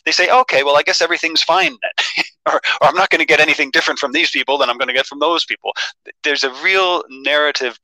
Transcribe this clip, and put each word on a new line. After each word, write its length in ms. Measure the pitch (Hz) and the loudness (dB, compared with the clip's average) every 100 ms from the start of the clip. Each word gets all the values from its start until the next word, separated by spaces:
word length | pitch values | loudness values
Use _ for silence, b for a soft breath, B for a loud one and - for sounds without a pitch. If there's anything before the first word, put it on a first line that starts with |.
They 80 | - | -2
say, 180 | 156 180 | 0 4
"Okay, 340 | 247 254 135 | 4 4 2
well, 140 | 139 143 | 4 2
I 60 | |
guess 180 | 165 185 170 | 2 0 0
everything's 380 | 170 160 160 | 0 -2 -2
fine 340 | - 185 170 123 | 0 2 0 -2
then." 420 | - - - - 160 | -8 -6 -6 -6 -8
<laughs> 60 | - - | -8 -2
Or, 80 | 147 | -2
or, 60 | B - 147 | B 2 2
"I'm 80 | 165 | 2
not 140 | 196 | 2
gonna 160 | 165 156 | 2 2
get 140 | 151 | 4
anything 320 | 151 143 139 | 4 2 0
different 280 | 165 160 135 | 0 -2 -2
from 120 | 139 | -2
these 180 | 143 165 | 0 0
people 300 | 139 127 139 | -2 -2 0
than 100 | 127 | 0
I'm 80 | 120 | 0
gonna 160 | 127 | -2
get 140 | 127 135 | -2 -2
from 100 | 143 | -2
those 280 | 151 165 - | 0 0 -2
people." 280 | 107 - B B - - - | -6 -6 B B -10 -20 -8
There's 200 | 151 139 | -4 -2
a 100 | 135 127 | -2 -4
real 420 | 170 190 185 175 - | 0 2 2 0 -4
narrative 680 | 135 135 147 147 135 127 113 | -8 -2 0 0 0 -6 -8